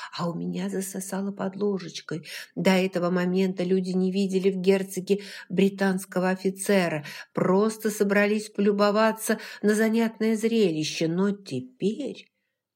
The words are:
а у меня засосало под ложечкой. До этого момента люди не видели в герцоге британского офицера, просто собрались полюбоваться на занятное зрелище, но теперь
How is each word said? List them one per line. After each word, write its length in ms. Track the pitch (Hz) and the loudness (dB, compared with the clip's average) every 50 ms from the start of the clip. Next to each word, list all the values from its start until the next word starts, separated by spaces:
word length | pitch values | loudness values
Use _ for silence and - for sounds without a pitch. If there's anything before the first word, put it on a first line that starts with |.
| - - - - | -14 -12 -8 -6
а 120 | 170 170 | -6 -4
у 40 | 165 | -4
меня 340 | 170 170 180 175 180 180 202 | -4 -6 -6 -4 -4 -4 -4
засосало 640 | 190 185 190 190 - 190 190 - - 190 196 202 | -4 -6 -6 -6 -8 -8 -8 -6 -6 -6 -6 -6
под 240 | 196 196 190 190 190 | -6 -6 -6 -6 -4
ложечкой. 720 | 196 208 208 202 185 170 165 - - - - 151 156 151 - - - - - _ | -2 -2 -2 -2 -2 -6 -8 -12 -14 -10 -10 -10 -10 -10 -12 -14 -16 -16 -12 _
До 180 | - - 196 | 0 2 2
этого 400 | 190 185 185 190 190 180 170 175 | 4 4 2 0 0 -2 0 0
момента 520 | 180 180 180 180 180 190 196 185 185 190 180 | 2 2 2 2 2 2 2 0 0 -2 0
люди 280 | 180 190 190 185 185 | 0 0 0 0 0
не 200 | 180 185 185 185 | 0 0 0 2
видели 400 | 185 196 202 190 190 190 180 196 | 2 0 0 0 0 2 2 2
в 60 | 190 190 | 0 2
герцоге 640 | 175 190 196 196 190 190 - 185 180 - 202 196 202 - - - - - | 4 4 4 4 2 -2 -6 -8 -2 0 0 0 0 -6 -14 -16 -10 -4
британского 840 | - 180 196 196 202 196 196 190 185 185 190 - - 185 180 185 | 0 2 2 2 2 2 0 0 0 0 -4 -4 -2 -2 0 0
офицера, 760 | 185 190 - 196 190 190 - - 208 196 180 165 156 151 147 - - - - - _ | 0 0 -2 -4 -4 -2 0 2 2 2 2 2 -2 -4 -6 -8 -14 -16 -16 -10 _
просто 580 | - - 180 185 190 208 220 220 - - 220 | -2 2 4 4 4 4 2 0 -2 -4 -4
собрались 580 | 208 - 208 202 202 202 208 208 208 214 208 - | 0 0 0 2 4 4 4 2 2 0 -2 -4
полюбоваться 920 | - - 202 208 202 196 208 208 196 214 220 220 220 220 - - 220 220 - - - - | -2 2 2 2 4 4 4 4 4 4 4 2 2 0 -2 -2 -2 -2 -4 -10 -10 -2
на 120 | - 202 214 | 0 2 2
занятное 640 | 208 220 220 220 226 233 220 226 - 220 220 226 | 4 2 2 2 2 2 0 0 0 0 0 0
зрелище, 720 | 208 208 226 226 226 214 185 160 156 156 147 - - 170 160 | 2 0 2 4 4 4 4 2 0 -2 -4 -2 -2 -2 0
но 240 | 165 175 190 208 | 2 2 2 0
теперь 960 | 202 202 - - 143 127 127 - - _ - 190 226 - 285 247 - - - _ _ _ _ _ _ _ _ _ _ | 0 -2 -6 -8 -6 -6 -6 -8 -8 _ -2 -2 -2 -2 -6 -8 -8 -10 -14 _ _ _ _ _ _ _ _ _ _